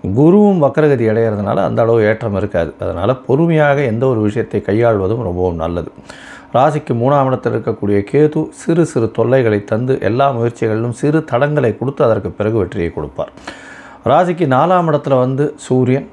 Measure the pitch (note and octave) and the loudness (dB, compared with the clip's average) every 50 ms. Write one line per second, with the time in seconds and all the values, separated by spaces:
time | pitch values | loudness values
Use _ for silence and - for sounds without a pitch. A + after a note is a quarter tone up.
0 | - G2 G2 A#2+ D3 E3 F#3 G#3 G#3 G3+ G3 F3 C#3+ - - D#3 D3+ D3 C#3 A#2+ | -4 -2 0 4 4 6 6 6 6 4 4 4 2 2 2 2 2 2 2 2
1 | A#2 A2 G#2+ A#2 A2+ A2+ G#2+ G2+ G2+ G2+ A#2 - F#2+ - A2+ A2+ A#2 A2+ A#2 A#2 | 2 0 2 2 0 0 0 -2 -2 -2 0 0 0 0 0 0 2 2 4 4
2 | G#2+ G#2+ A2 G#2+ A#2 A2 G2+ F#2+ F#2 G2 - F2 E2+ D2+ - - F#2 F#2 F2+ E2+ | 4 2 0 0 -2 -4 -2 -2 -4 -2 -2 -2 -2 -4 -6 -8 -8 -6 -4 -2
3 | F#2 G#2+ C3 C3 - - B2+ C#3+ E3+ E3+ E3 D#3 D3+ C#3+ C#3 C#3 C#3+ A#2+ G#2+ A#2 | -2 -2 -2 -2 0 0 0 2 2 2 2 2 2 2 2 2 0 -2 0 0
4 | B2+ C3 B2+ A2 G#2+ G#2 G#2 A#2 A2 - - G#2 - - G#2 A2 A#2 A#2 A2+ G2+ | 0 0 2 2 0 0 0 -2 -6 -4 -4 -4 -2 0 0 2 2 2 2 2
5 | F#2+ F#2 A2+ B2 A2+ F2+ F2+ F2+ F2+ F#2 E2+ E2 D#2+ E2+ F2 F2 D#2+ - - - | 0 -2 -2 -2 -4 -4 -2 -2 -2 -2 -2 -2 -4 -4 -4 -6 -6 -8 -14 -20
6 | - - - - - - - - - - - A#2+ C3+ D#3 D3 D3+ - - C3 A#2 | -20 -20 -20 -20 -20 -20 -20 -20 -20 -4 0 2 2 2 0 -2 -4 -4 -4 0
7 | A#2 C3+ C#3+ C#3+ C3+ C3 B2+ - - A#2+ A2+ A2+ A2 A#2+ G#2 - - G2+ G2+ G2+ | 0 2 2 2 2 0 -2 -2 -2 -4 -4 -2 -4 -4 -6 -4 -2 0 0 0
8 | G2+ - - C#3 D3+ D3+ D3+ D#3 D#3 - - - - - E3 F3 E3 - - C3 | 0 0 2 2 2 2 2 -2 -6 -6 -10 -10 -4 -2 0 0 0 0 0 -2
9 | A2+ A2 - - A2+ A#2 B2+ C3+ B2 A2 G#2 G#2 G2+ - A2 A2 B2 C3 C3 - | -2 -2 0 -2 0 2 2 2 2 2 0 0 -2 -2 -4 -2 0 -2 -2 -2
10 | - G2 A2+ B2+ C#3 C#3 C3+ A#2 A#2 A#2 A#2 - - A2 G#2+ A2 A#2 B2 A2+ - | 0 -2 0 2 0 0 0 0 -2 -2 -2 -2 -2 -2 -2 -2 -4 -4 -4 -2
11 | - C#3+ D3+ D#3+ D#3 - B2 A#2+ C#3 D3 D3+ D3 C3 A2+ G2+ - A#2+ C3 C3+ - | -2 0 0 0 -2 -2 -2 0 0 0 0 0 0 0 -2 -2 -6 -6 -2 0
12 | D3+ A#2+ A2 G#2+ - F#2 F2 - G2+ A2 - A2+ F#2 F2 - G2+ E2+ E2 - E2 | 0 2 2 0 -2 -8 -6 -4 -4 -2 0 0 -2 -2 -4 -4 -4 -4 -4 -6
13 | D2+ C#2 - - D2+ - - - - - - - - - - - - - - - | -10 -8 -8 -10 -10 -10 -12 -20 -20 -20 -20 -18 -20 -20 -20 -20 -20 -20 -20 -6
14 | - A2+ C3+ E3 F#3 F3 F3+ D#3+ F3 C#3 C3 B2+ D3+ F3 F#3 F3+ F3 D#3+ D3+ C#3 | 0 2 4 4 2 2 0 -2 0 2 2 2 2 2 2 2 2 0 -2 -2
15 | - C#3+ C#3 B2+ B2+ B2+ C3+ C3 D3 - - - - - B2+ B2+ B2+ B2+ B2+ C#3+ | 0 0 0 2 2 0 0 -2 -2 -4 -4 -10 -4 -2 0 2 2 2 0 -2
16 | A3 - | -4 -10